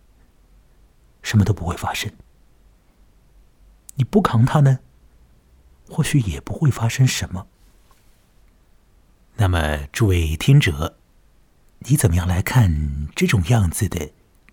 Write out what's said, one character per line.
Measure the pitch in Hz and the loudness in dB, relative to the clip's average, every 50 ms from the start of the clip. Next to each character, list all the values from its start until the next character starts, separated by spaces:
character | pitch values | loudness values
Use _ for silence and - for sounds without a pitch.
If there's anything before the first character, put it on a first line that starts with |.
| _ _ _ _ _ _ _ _ _ _ _ _ _ _ _ _ _ _ _ _ _ _ _ _ - | _ _ _ _ _ _ _ _ _ _ _ _ _ _ _ _ _ _ _ _ _ _ _ _ -6
什 | - - | 0 2
么 | 110 95 | 2 2
都 | 98 101 | 2 0
不 | - 85 | -2 -6
会 | 85 85 | -8 -8
发 | - - 87 - | -8 -8 -8 -8
生。 | - - 107 - - - _ _ _ _ _ _ _ _ _ _ _ _ _ _ _ _ _ _ _ _ _ _ _ _ _ _ _ _ - - _ _ - - | -8 -8 -10 -12 -16 -20 _ _ _ _ _ _ _ _ _ _ _ _ _ _ _ _ _ _ _ _ _ _ _ _ _ _ _ _ -20 -20 _ _ -10 -6
你 | - 131 | -4 -4
不 | - - 208 185 | 0 0 0 0
扛 | - - 120 117 | 2 2 2 2
它 | 135 - 156 | 2 4 4
呢， | 143 135 131 - - _ _ _ _ _ _ _ _ _ _ _ _ _ _ _ _ _ _ _ _ - | 4 4 4 2 -2 _ _ _ _ _ _ _ _ _ _ _ _ _ _ _ _ _ _ _ _ -8
或 | - - 143 | -4 -4 -2
许 | - - 147 | 0 0 0
也 | 117 95 73 67 | 0 0 -4 -6
不 | - - - | -8 -12 -6
会 | - 160 143 | -2 0 0
发 | - - 117 113 | 0 0 -2 -2
生 | - - 131 | 0 2 2
什 | 127 - - - - | 2 0 -2 -6 -8
么。 | 92 92 - - _ _ _ _ _ _ _ _ _ _ _ _ _ _ _ _ _ _ _ _ _ _ _ _ _ _ _ _ _ _ _ _ _ _ _ _ _ | -8 -12 -14 -16 _ _ _ _ _ _ _ _ _ _ _ _ _ _ _ _ _ _ _ _ _ _ _ _ _ _ _ _ _ _ _ _ _ _ _ _ _
那 | - 104 92 | -2 0 0
么， | 90 85 78 76 76 73 71 69 | 0 0 -2 -2 -4 -6 -8 -8
诸 | - - 117 | -4 0 0
位 | 101 92 87 82 78 78 | 2 2 0 0 -2 -4
听 | 78 - - 139 143 | -2 2 4 4 6
者， | 143 - 73 71 78 - - _ _ _ _ _ _ _ _ _ _ _ _ _ _ _ _ _ | 4 2 0 -2 -4 -6 -8 _ _ _ _ _ _ _ _ _ _ _ _ _ _ _ _ _
你 | - - 135 | -4 -2 0
怎 | 151 - - | 2 2 2
么 | 80 | 2
样 | 90 87 92 | 0 0 0
来 | 90 87 | -2 -2
看 | 95 - - 131 110 92 80 76 76 71 69 71 73 73 - | -2 0 2 4 4 4 2 0 -2 -4 -4 -6 -8 -8 -4
这 | - 180 | -4 -2
种 | 175 - 104 82 - | 0 0 0 0 2
样 | 123 117 101 85 | 2 2 2 0
子 | 76 - 104 92 | 0 -2 -4 -4
的 | - 82 76 67 - _ _ _ _ _ _ _ | -4 -6 -8 -10 -12 _ _ _ _ _ _ _